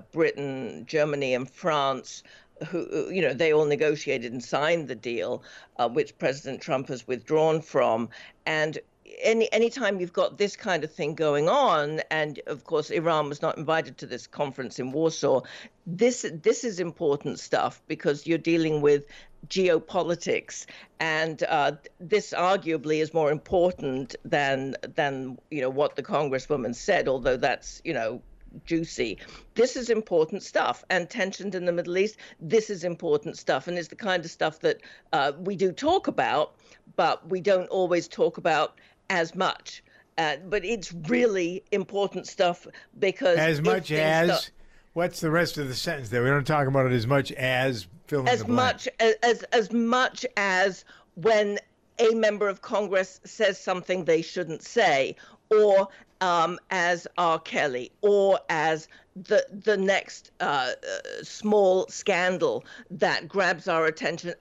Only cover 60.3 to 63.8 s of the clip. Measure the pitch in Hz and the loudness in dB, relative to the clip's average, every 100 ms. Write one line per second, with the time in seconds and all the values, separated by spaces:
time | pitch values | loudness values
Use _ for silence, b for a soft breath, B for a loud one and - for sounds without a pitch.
60.3 | - 175 139 127 - - 95 - - - | -6 -2 0 -2 -4 -8 -10 -10 -12 -12
61.3 | - 214 208 190 185 - - - 180 185 | -6 2 6 6 4 0 -4 0 2 2
62.3 | 180 151 113 B B B 160 190 123 165 | 2 0 -2 B B B 0 0 0 -2
63.3 | 196 180 175 190 165 | 0 0 0 0 0